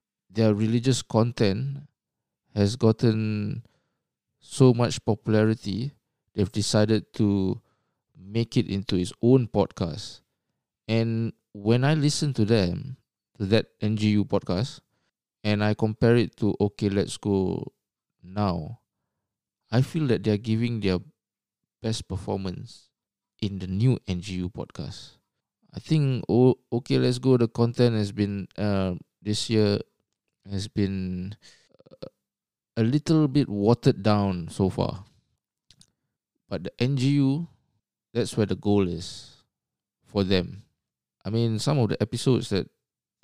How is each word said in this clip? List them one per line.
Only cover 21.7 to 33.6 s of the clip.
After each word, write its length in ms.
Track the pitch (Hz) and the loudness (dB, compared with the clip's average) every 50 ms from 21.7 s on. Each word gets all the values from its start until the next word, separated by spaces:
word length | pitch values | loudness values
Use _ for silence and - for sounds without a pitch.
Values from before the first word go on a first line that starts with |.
| _ _ | _ _
best 260 | - 110 107 - - | -6 -6 -6 -6 -8
performance 840 | - 95 90 - 104 98 98 95 92 90 101 113 117 - - _ _ _ _ _ _ _ _ _ _ _ _ | -8 -10 -8 -6 -6 -6 -4 -6 -8 -10 -10 -14 -16 -20 -20 _ _ _ _ _ _ _ _ _ _ _ _
in 180 | 110 95 98 92 | -6 -6 -6 -8
the 80 | 92 | -8
new 320 | 92 92 98 117 131 120 - - | -6 -2 2 2 2 2 0 -2
N 140 | - 92 87 | -6 -6 -6
J 120 | 92 104 92 | -6 -8 -6
U 140 | 90 90 90 | -6 -6 -6
podcast. 680 | - - - - - - - - - - - - - _ _ _ _ _ _ _ _ _ _ _ - | -8 -10 -14 -12 -12 -12 -12 -12 -12 -16 -18 -20 -20 _ _ _ _ _ _ _ _ _ _ _ -16
I 40 | - | -12
think 460 | - - 156 156 143 135 131 113 - | -4 -2 0 2 2 0 0 -2 -2
O-, 320 | - 101 120 127 127 - - _ _ | 0 4 4 6 4 4 2 _ _
Okay 260 | 117 120 - - 135 | -6 -6 -2 -2 0
Let's 220 | 127 127 127 123 123 | 0 2 0 0 0
Go, 180 | 127 131 127 | 2 2 2
the 100 | 120 117 | 4 2
content 480 | 110 - 117 117 117 117 - 123 120 113 | 0 0 0 0 0 2 2 2 2 2
has 160 | 107 104 101 | 0 -2 -2
been, 360 | 90 104 104 101 101 98 92 - _ | -2 -2 -2 -2 -2 -6 -8 -8 _
uh, 380 | - 104 104 101 98 95 92 90 - - _ _ _ | -4 -2 -2 0 0 0 -2 -4 -6 -10 _ _ _
this 280 | - 107 104 - - - | -6 -6 -4 -4 -2 0
year 300 | 113 107 107 101 101 110 - _ _ _ _ _ _ _ _ _ _ _ - 98 | 2 2 2 2 0 -2 -4 _ _ _ _ _ _ _ _ _ _ _ -12 -8
has 180 | 98 95 101 | -8 -8 -8
been, 680 | - - 110 101 95 95 95 92 92 92 90 92 101 104 - _ - - _ _ _ _ _ _ _ - - | -6 -2 -2 -2 -2 -2 -4 -6 -6 -6 -8 -8 -10 -12 -16 _ -20 -20 _ _ _ _ _ _ _ -20 -20
uh, 60 | - - - _ _ _ _ _ _ _ _ _ _ _ _ | -20 -20 -20 _ _ _ _ _ _ _ _ _ _ _ _
a 60 | 117 110 | 0 0
little 440 | 117 139 151 - - 160 156 151 | 2 0 0 0 2 2 4 2
bit 200 | 139 131 147 131 - | 2 2 0 0 0
watered 520 | 104 101 | 0 2